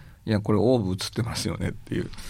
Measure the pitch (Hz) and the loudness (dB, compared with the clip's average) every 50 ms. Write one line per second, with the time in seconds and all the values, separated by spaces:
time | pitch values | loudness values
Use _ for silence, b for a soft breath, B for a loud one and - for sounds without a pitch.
0 | B B B B - - 110 104 107 107 107 101 95 120 131 123 104 92 92 95 | B B B B -2 0 0 2 2 4 4 4 6 6 4 4 2 2 0 -2
1 | - - - - 110 110 - - - 98 90 92 92 92 - - - - - 90 | -4 -4 -2 -2 -2 -2 -2 -2 -2 -2 -2 -2 -2 -4 -4 -6 -6 -6 -4 -4
2 | - - B B B | -4 -4 B B B